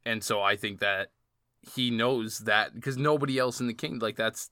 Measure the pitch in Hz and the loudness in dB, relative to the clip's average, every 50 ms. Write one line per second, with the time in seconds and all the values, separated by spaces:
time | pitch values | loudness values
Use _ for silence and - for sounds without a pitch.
0 | - 117 113 110 104 - 113 104 98 98 104 101 - 107 98 90 104 101 98 95 | -6 -4 -4 -2 -2 0 2 4 4 4 4 4 0 -6 -4 0 0 0 0 0
1 | 98 - _ _ _ _ _ _ _ _ _ _ - - - - 127 123 120 113 | -2 -6 _ _ _ _ _ _ _ _ _ _ -20 -12 -4 -2 -2 0 2 2
2 | 113 123 135 120 110 110 - - 107 110 104 107 107 - - 117 - 139 131 127 | 2 2 2 0 -2 -4 -6 -6 0 2 2 2 2 0 -4 -8 -6 -6 -2 0
3 | 139 151 151 147 143 139 131 127 127 127 120 - 123 120 113 120 - 151 - 123 | 2 4 4 4 2 0 0 2 0 0 0 -2 -2 -4 -4 -4 -6 -6 -4 -4
4 | 113 107 104 - 113 113 - - - - | -4 -4 -2 0 -2 -2 -2 -4 -12 -12